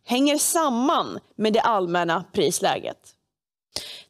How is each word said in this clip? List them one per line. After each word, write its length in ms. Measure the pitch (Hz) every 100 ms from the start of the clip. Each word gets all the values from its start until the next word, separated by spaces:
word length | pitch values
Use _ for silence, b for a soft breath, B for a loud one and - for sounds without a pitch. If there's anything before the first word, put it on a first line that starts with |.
| -
"hänger 320 | 247 285 294
samman 840 | - 339 302 233 277 294 135 87 - -
med 180 | 214
det 80 | 214
allmänna 640 | - 196 180 175 170 170 175
prisläget". 640 | - 156 - 180 120 58 - - _ _ _ _ _ _ B B B B